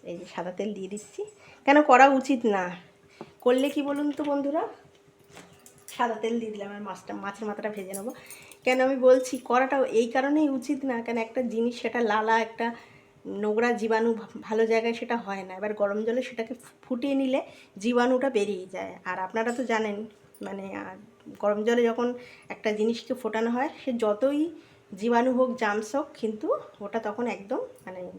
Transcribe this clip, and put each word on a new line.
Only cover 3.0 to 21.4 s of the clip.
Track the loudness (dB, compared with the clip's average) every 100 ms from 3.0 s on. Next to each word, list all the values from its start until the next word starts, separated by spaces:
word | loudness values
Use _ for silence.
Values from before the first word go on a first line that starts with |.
| _ -20 -20 -2 2
করলে | 4 2
কি | 0 -2
বলুন | -2 -2 -2
তো | -2
বন্ধুরা, | 0 0 -2 -4 -10 -20 _ _ _ _ -20 -20 -20 -20 -20 -20 -2
সাদা | -2 0
তেল | -2 -2
দিয়ে | -4
দিলাম, | -8 -10 -10
আর | -12
মাছটা, | -12 -10 -10
মাছের | -10 -8 -8
মাথাটা | -6 -6 -8
ভেজে | -10 -8
নেবো। | -10 -12 -18 -20 -20 -4 0
কেন | 2 2
আমি | 4 6
বলছি | 6 4 -8 0
করাটা | 2 2 0 2 2
এই | 2 0
কারণেই | 2 2 2 0
উচিত | -4 -4 -2
না, | -4 -2
কেন | -4 -2
একটা | -2 -2
জিনিস | 0 -2 -2
সেটা | -4 0 2
লালা, | 2 4 2 2
একটা | -2 -4 -4 -18 -20 _ _ -10 -4
নোংরা | 0 2 2 2
জীবাণু | 2 2 2 0
ভা-, | -6 -16 -4
ভালো | 2 4
জায়গায় | 4 2 -4
সেটা | -4 -4 -4
হয় | -10 -10
না। | -8
এবার | -6 -2
গরম | 0 0 0
জলে | -2 -4
সেটাকে | -8 -8 -10
ফু-, | -16 _
ফুটিয়ে | -6 -4 0 0
নিলে | 2 0 -2 -16 -20 -4
জীবাণুটা | 0 2 4 4 2 0
বেরিয়ে | 0 -4 -8 -10
যায়। | -10 -10 -8
আর | -6 -4
আপনারা | -2 -2 -2
তো | -2
জানেন | 0 0 -6 -10 -16 -20 -14 -12
মানে, | -10 -10 -10
আহ, | -12 -16 -20 -20 -20 -2